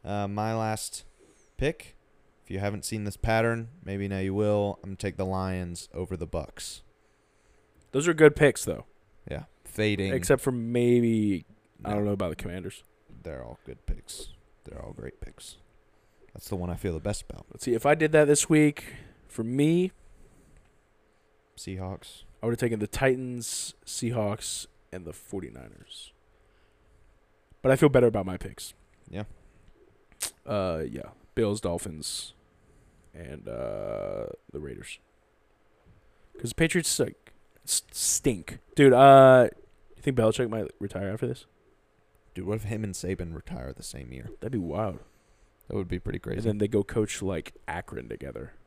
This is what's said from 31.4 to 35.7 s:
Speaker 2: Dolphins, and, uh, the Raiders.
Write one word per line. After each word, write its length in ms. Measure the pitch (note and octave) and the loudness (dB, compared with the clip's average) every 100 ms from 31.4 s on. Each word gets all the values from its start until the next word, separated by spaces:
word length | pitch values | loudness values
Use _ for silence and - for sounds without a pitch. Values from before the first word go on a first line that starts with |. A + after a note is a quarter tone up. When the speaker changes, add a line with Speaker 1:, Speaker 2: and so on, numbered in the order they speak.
| G#2+ G#2+ | -2 0
Speaker 2:
Dolphins, 720 | F#2 F2 G2+ D#2 D2 - - - _ _ _ _ _ _ _ | -4 -4 -6 -10 -10 -10 -12 -18 _ _ _ _ _ _ _
and, 340 | - D#2+ D2 - | -18 -16 -14 -12
uh, 800 | A#1+ B1 G1+ G1+ G#1+ G1+ G1+ G1+ - - | -8 -8 -6 -6 -6 -6 -6 -8 -12 -14
the 80 | C#2+ | -12
Raiders. 400 | D2 B1 - - _ _ _ _ _ _ _ | -10 -12 -14 -18 _ _ _ _ _ _ _